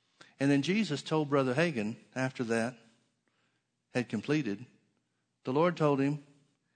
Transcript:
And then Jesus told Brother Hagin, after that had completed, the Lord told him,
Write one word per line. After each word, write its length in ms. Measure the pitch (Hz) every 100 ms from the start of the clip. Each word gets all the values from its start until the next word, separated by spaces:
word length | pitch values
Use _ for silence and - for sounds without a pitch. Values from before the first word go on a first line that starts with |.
| _ _ - -
And 100 | 139
then 120 | 139
Jesus 400 | 143 208 185 139
told 280 | - 156 147
Brother 240 | 139 131
Hagin, 440 | 127 170 127 104 127 - 127
after 280 | 131 - 117
that 320 | 117 117 131 _ _ _ _ _ _ _ _ _ _ _
had 160 | 127 117
completed, 560 | 107 120 156 117 101 123 _ _ _ _ _ _ _
the 100 | -
Lord 220 | 135 175 160
told 240 | 151 139
him, 240 | 139 147 - _ _ _ _